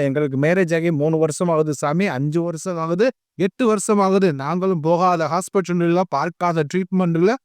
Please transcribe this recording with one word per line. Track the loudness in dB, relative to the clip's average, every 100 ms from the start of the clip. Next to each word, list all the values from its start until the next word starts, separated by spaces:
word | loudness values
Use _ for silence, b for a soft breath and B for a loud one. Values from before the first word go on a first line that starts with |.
"எங்களுக்கு | 0 0 -2 0
மேரேஜ் | 2 2 2 0
ஆகி | 0
மூணு | 0 0 2
வருஷம் | 0 0 0
ஆகுது | 0 0
சாமி, | -2 -2 0 -2
அஞ்சு | -2 -2 -2
வருஷம் | -4 -6 -8 -6
ஆகுது, | -4 0 0 -2 _ -4
எட்டு | -4 0 0
வருஷம் | 0 0 2
ஆகுது, | 2 4 2
நாங்களும் | 0 -4 -2 -2 0
போகாத | 0 2 2 2 0
ஹாஸ்பிட்டல், | -2 -2 -4 -2 0 2 2 0
பார்க்காத | -2 -4 -2 -2 0
ட்ரீட்மெண்ட் | -2 -4 -2 0 0 2
இல்ல, | 2 0